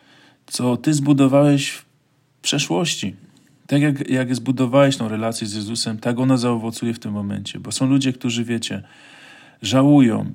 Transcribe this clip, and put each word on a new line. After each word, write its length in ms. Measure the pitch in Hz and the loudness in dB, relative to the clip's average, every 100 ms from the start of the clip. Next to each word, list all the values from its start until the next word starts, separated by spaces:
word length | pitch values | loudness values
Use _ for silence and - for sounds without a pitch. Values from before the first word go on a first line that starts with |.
| _ _ _ _ _ | _ _ _ _ _
co 300 | - 123 120 | -4 -2 0
ty 180 | - | 0
zbudowałeś 760 | 151 139 139 135 139 147 143 139 | 2 4 4 4 6 4 2 0
w 140 | - - _ _ _ _ _ | -10 -16 _ _ _ _ _
przeszłości. 760 | - 147 - 175 170 - 101 92 - _ _ _ - | -4 -4 -2 -2 -2 -4 -8 -10 -18 _ _ _ -2
Tak 160 | 143 | 2
jak, 260 | 151 139 131 | 2 0 -2
jak 240 | 127 123 | -2 -2
zbudowałeś 600 | 123 117 123 127 135 139 135 | -2 -2 -2 2 4 4 2
tą 120 | 113 | -4
relację 380 | 107 113 113 107 | -4 -4 -4 -6
z 80 | |
Jezusem, 440 | 107 104 117 117 110 | -8 -6 -6 -6 -6
tak 200 | 120 120 | -4 0
ona 180 | 131 131 | 2 2
zaowocuje 580 | 120 117 113 113 117 | 2 -2 -4 -6 -6
w 40 | 113 | -6
tym 140 | 110 | -8
momencie. 480 | 104 101 101 101 - | -6 -6 -8 -10 -12
Bo 120 | - | -10
są 140 | - 131 | -2 0
ludzie, 260 | 139 135 | 2 0
którzy, 320 | 123 123 117 | -2 -4 -4
wiecie, 380 | 117 117 113 101 101 - - - - - - _ | -4 -4 -6 -10 -12 -20 -20 -20 -20 -20 -20 _
żałują 680 | 101 127 139 147 120 107 104 | -2 2 6 6 6 2 -4